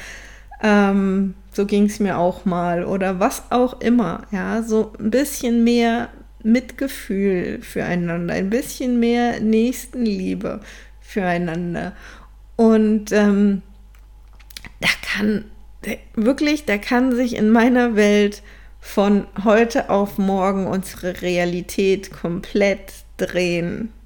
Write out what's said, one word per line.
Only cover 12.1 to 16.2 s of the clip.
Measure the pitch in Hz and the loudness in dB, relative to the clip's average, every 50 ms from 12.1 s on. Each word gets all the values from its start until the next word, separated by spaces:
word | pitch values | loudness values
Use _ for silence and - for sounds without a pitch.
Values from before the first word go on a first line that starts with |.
| - - - - - - - - - | -20 -20 -20 -20 -20 -20 -20 -6 0
Und, | - 226 226 220 220 214 214 220 214 208 - | 2 4 6 6 6 4 4 2 0 0 0
ähm, | 202 208 208 208 202 202 208 202 196 185 - - - - - - - - - - - - - - - - - - - - - - - - | 2 4 4 4 4 4 4 2 2 0 -4 -10 -20 -20 -20 -20 -20 -20 -20 -20 -20 -20 -20 -20 -20 -20 -20 -20 -20 -18 -18 -18 -10 -6
da | - - - - | -4 -4 -4 -4
kann, | - - - 202 208 214 214 - - - - - - - - - | -6 -6 -4 -2 0 0 0 -2 -4 -8 -16 -20 -20 -20 -18 -12
da, | - 202 - - - - - | -10 -8 -8 -10 -12 -8 -4
wirklich, | 226 | 0